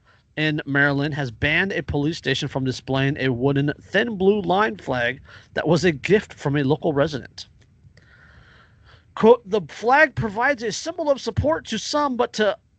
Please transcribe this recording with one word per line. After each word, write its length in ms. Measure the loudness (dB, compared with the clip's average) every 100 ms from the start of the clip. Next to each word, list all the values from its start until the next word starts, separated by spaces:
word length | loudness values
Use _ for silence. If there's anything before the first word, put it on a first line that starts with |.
| _ _ _ -4
in 240 | -2 -2
Maryland 480 | 0 2 2 2 -2
has 160 | -4 -6
banned 420 | -4 0 0 0
a 100 | -4
police 340 | -4 -2 -2 -4
station 320 | -4 -2 -4
from 160 | -4
displaying 520 | -4 -4 -4 0 0 0
a 80 | -2
wooden 420 | 0 0 0 -2 -4
thin 340 | -4 -2 0 2
blue 240 | 2 2
line 360 | 2 0 0 -2
flag 420 | -4 -2 -2 -4 -12 -20 -10
that 160 | -4 2
was 160 | 2
a 80 | 2
gift 400 | 0 2 2 2
from 240 | -6 -2 0
a 60 |
local 300 | 0 0 0
resident. 540 | 0 0 -2 -12 -18 -20 _ _ _ -20 -20 _ -20 -20 -20 -20 -20 _ _ -20 -20 _
Quote, 280 | 2 6 6 4
"The 120 | -6 -6
flag 460 | -4 2 4 4
provides 480 | 2 -6 -2 -2 -2
a 100 | -4
symbol 380 | -6 -8 -4 -2
of 100 | 0
support 460 | -2 -2 0 -2 -4
to 120 | -8
some, 380 | -4 -2 -2 -2
but 160 | -4
to, 240 | 0 -2 -2 _